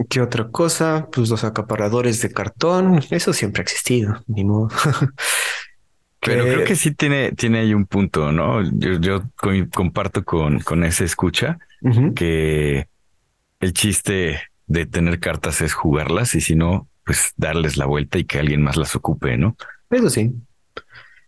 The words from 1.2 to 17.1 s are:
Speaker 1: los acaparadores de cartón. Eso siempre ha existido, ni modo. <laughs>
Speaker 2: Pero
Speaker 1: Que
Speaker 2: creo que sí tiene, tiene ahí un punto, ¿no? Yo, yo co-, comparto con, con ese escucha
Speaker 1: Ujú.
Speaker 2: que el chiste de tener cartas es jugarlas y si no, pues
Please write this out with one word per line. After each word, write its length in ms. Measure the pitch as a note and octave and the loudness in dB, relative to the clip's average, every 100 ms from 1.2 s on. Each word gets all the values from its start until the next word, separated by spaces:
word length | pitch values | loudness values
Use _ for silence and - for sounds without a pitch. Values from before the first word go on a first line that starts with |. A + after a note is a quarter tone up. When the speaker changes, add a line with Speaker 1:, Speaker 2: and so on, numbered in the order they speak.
| A2+ | 0
Speaker 1:
los 160 | A2 | 0
acaparadores 760 | A2 A2 G#2+ G#2 G#2 A#2 A#2+ G#2+ | -2 -4 -4 -2 0 2 0 0
de 100 | G2+ | -2
cartón. 680 | - F#2+ - D#3+ F#3 F#3+ F3 - | -4 -6 -2 0 2 4 4 2
Eso 220 | F3 F#3+ | -2 0
siempre 280 | - G#2 G2+ | 0 -2 -4
ha 40 | |
existido, 580 | - - - B2 G#2 G#2 - | -4 -4 0 0 0 -2 -4
ni 180 | G#2+ | -2
modo. 240 | G2 G#2 A2 | 2 2 0
<laughs> 1500 | - D#3 B2+ C3+ - - - - - - _ _ _ _ _ | 0 0 0 -2 -2 -4 -2 -4 -6 -12 _ _ _ _ _
Speaker 2:
Pero 240 | - A2+ | -2 2
Speaker 1:
Que 80 | B2 | 2
Speaker 2:
creo 120 | B2+ | 2
que 120 | - F3+ | 2 0
sí 180 | D#3 | 0
tiene, 380 | D3 D3+ C#3+ A#2+ | 0 0 2 0
tiene 280 | - A#2 A2+ | 0 2 2
ahí 120 | A2 | 4
un 120 | G#2 G2 | 2 2
punto, 440 | G2 F#2+ D#2+ D2 | 2 2 2 2
¿no? 320 | D#2+ D#2 A#2+ | 2 2 2
Yo, 380 | E2+ G#1 F2+ F2+ | 0 0 0 2
yo 220 | F2 G2 G#2+ - | 2 0 -4 -4
co-, 140 | G2+ F#2+ F2 | 0 2 0
comparto 480 | - F2+ G#2 G2 - | 0 -2 0 -2 -4
con, 360 | - E2+ D2+ C2+ | -2 0 2 0
con 240 | - E2 | 0 0
ese 200 | E2+ E2 | 0 0
escucha 540 | E2+ - F2 - A#2+ E3+ - _ | -2 0 -2 0 -2 -4 -10 _
Speaker 1:
Ujú. 320 | B2+ A2+ C#3 | 0 2 2
Speaker 2:
que 720 | A#2 E2+ D#2+ D#2 D2+ D2 C#2 D2 _ _ _ _ _ _ _ | 0 0 0 2 2 0 0 -4 _ _ _ _ _ _ _
el 120 | F#2 | -4
chiste 680 | F2 G#2+ F#2+ - F#2+ F2 D2 - _ - | 0 0 0 -2 0 -2 -4 -10 _ -4
de 180 | E2 D#2+ | -2 -2
tener 320 | F2 E2+ F2 | 0 0 0
cartas 440 | F2 D#2+ E2+ - | -2 -4 -4 -2
es 100 | D#2+ | -2
jugarlas 600 | - E2 D2 C#2+ G#2+ A#2+ | -2 0 0 0 0 0
y 60 | D#2+ | 0
si 120 | - | 2
no, 340 | D#2+ E2 F#2+ - _ | 2 2 0 -4 _
pues 280 | - | -4